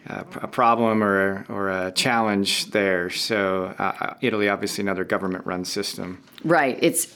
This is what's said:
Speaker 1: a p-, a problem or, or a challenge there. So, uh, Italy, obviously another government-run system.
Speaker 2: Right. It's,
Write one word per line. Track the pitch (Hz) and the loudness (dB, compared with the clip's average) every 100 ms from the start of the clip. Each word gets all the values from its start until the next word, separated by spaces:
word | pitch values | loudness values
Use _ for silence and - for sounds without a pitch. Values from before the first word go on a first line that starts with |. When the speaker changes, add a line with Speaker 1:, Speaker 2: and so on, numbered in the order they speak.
| - | -12
Speaker 1:
a | 101 | -12
p-, | - - | -10 -10
a | 110 | -6
problem | - 127 117 113 110 | 2 4 4 4 4
or, | 104 98 98 98 - | 4 4 2 -2 -8
or | 104 98 | -6 -4
a | 92 92 | -2 -2
challenge | - 131 117 110 98 98 - - | -2 0 2 2 2 0 -2 0
there. | 107 98 90 90 | 0 2 2 0
So, | - - 107 98 95 92 - | -4 -2 0 2 0 -4 -4
uh, | 98 - - - | -4 -2 -6 -2
Italy, | 123 107 104 | -2 2 0
obviously | 98 101 - | 0 -2 -2
another | 98 92 | -2 -2
government-run | 90 101 95 92 - 90 | 0 0 0 -4 -4 -6
system. | 90 104 98 - 92 92 - - | -4 -6 -6 -8 -10 -12 -18 -6
Speaker 2:
Right. | 156 165 139 - | 2 4 4 2
It's, | 165 - - | 2 2 0